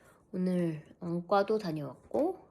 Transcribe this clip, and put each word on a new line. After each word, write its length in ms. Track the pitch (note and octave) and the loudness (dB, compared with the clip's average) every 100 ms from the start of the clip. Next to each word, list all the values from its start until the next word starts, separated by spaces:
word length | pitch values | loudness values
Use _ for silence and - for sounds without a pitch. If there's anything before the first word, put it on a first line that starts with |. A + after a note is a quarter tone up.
| - - - | -20 -20 -10
오늘 500 | F#3 F#3 F3+ E3+ D3+ - - | -2 0 2 0 -2 -10 -12
안과도 580 | F3 E3+ E3+ G3+ G3+ A3 | -4 -4 2 2 4 0
다녀왔고, 880 | F3+ D#3 C#3 - - A#3 E4 F4+ - | 0 -4 -6 -12 -4 0 0 -2 -14